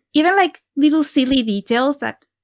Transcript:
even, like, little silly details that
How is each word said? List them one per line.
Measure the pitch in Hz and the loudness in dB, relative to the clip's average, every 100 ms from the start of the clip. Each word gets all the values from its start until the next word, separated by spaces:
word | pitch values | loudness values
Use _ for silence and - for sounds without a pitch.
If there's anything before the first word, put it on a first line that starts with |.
| _ | _
even, | 294 330 | 0 2
like, | 392 349 - _ 285 | 2 0 -4 _ 0
little | 294 311 | 2 2
silly | 294 285 254 269 | 0 0 0 0
details | 226 202 - 233 269 277 | -2 -4 -2 0 0 -2
that | 233 - _ _ | -8 -10 _ _